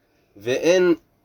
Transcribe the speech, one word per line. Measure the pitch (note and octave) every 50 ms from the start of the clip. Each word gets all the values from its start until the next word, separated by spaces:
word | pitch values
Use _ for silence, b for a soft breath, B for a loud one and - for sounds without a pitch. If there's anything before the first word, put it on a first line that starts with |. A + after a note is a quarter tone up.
| _ _ _ _ _ _ _
ואין | G#2 G2 A#2+ B2+ C#3 - D#3 F3+ F#3 F3+ F3+ E3+ - _ _ _ _